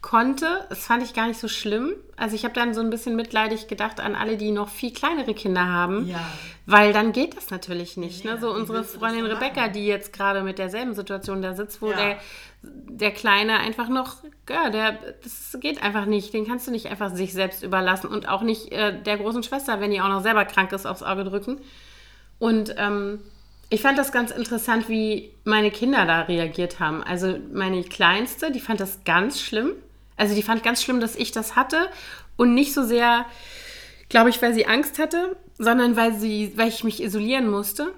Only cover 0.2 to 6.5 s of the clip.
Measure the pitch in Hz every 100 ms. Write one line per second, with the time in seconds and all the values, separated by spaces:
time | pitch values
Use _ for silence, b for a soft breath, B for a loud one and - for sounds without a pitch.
0.2 | 247 269 320 370 - 202 - 240 247 -
1.2 | 226 226 220 - 214 208 277 415 - -
2.2 | 214 214 240 240 240 220 226 226 247 226
3.2 | 226 220 214 220 - 202 214 - - -
4.2 | 214 220 214 208 208 - 247 - 311 330
5.2 | 233 208 202 185 180 175 180 196 180 170
6.2 | 170 B B